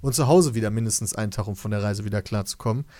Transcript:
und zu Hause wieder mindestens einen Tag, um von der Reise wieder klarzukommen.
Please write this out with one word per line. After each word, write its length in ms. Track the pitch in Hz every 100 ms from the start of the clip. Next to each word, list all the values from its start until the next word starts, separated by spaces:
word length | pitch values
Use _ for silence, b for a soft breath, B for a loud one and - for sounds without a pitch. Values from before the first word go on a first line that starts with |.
und 160 | 135 127
zu 100 | 131
Hause 280 | 175 156 113
wieder 140 | 107
mindestens 440 | 110 113 - 107
einen 160 | - 107
Tag, 160 | 104 104
um 80 |
von 160 | 95 107
der 140 | 104
Reise 200 | 104 101
wieder 160 | 104 104
klarzukommen. 640 | - 107 98 - 117 120 147